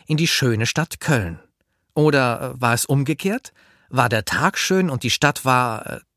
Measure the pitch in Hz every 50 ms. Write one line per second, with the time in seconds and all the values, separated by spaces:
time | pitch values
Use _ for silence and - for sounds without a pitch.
0 | _ - 156 147 170 160 - - 135 123 113 107 113 - - 156 160 - - -
1 | - - 147 117 98 85 82 - - _ _ _ _ _ _ _ _ _ - 151
2 | 151 156 147 139 127 120 117 - - 127 123 127 123 117 117 120 - - 139 139
3 | 135 131 156 - - 196 208 - - - _ _ _ _ _ _ _ - 127 127
4 | 123 120 117 110 104 - - 151 151 185 - - - - 185 185 185 165 135 120
5 | - 117 - - 151 147 151 - - 131 127 127 127 120 110 - - - - -
6 | _ _ _